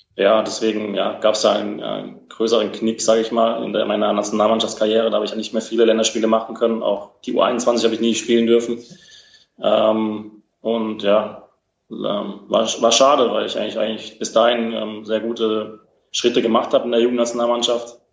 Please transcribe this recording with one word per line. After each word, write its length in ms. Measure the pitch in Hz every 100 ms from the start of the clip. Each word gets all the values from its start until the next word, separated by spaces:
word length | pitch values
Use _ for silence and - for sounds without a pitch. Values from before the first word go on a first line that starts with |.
| _ -
Ja, 260 | 98 110
deswegen, 520 | 107 - 110 107 107
ja, 240 | 95 92 -
gab's 220 | 107 104
da 120 | 110
einen, 280 | 104 104 -
einen 460 | - 104 101 - _
größeren 420 | - 110 113 104
Knick, 300 | - 113 110
sag 180 | - 113
ich 140 | 113
mal, 320 | 117 113 117
in 80 | 107
der, 120 | 104
meiner 280 | 104 104 104
Nationalmannschaftskarriere. 1000 | 104 104 107 107 113 110 - 107 110 113
Da 60 | 104
habe 80 |
ich 80 | 110
ja 40 | 110
nicht 160 | 107
mehr 100 | 117
viele 220 | - 113
Länderspiele 440 | 113 113 110 117 110
machen 260 | 113 -
können. 300 | 110 117 113
Auch 260 | 107 101 - _
die 80 | -
U 80 | 123
einundzwanzig 440 | - 120 120 117
habe 100 | 113 110
ich 40 |
nie 140 | 117
spielen 320 | 110 - 117 113
dürfen. 320 | 117 117 120 - - - - _ _ _ _
Ähm, 840 | 104 107 110 110 110 107 107 104 _ _
und 420 | 113 117 110 107
ja, 460 | 101 107 104 - - _ _ _ _
ähm, 500 | 113 107 101 101 98 -
war, 180 | 104 113 -
war 120 | 117
schade, 360 | 117 135 143 117
weil 140 | 104 107
ich 120 | -
eigentlich, 200 | 104 107
eigentlich 400 | 107 110 - -
bis 120 | 110
dahin, 400 | 113 117 120 113
ähm, 320 | 113 107 107
sehr 140 | 107 110
gute 640 | 113 117 110 110 107 - _ _ _
Schritte 300 | - 120 123
gemacht 300 | 117 117 -
habe 120 | 135
in 80 | 120
der 80 | 120
Jugendnationalmannschaft. 960 | 120 123 117 120 120 120 120 117 - - _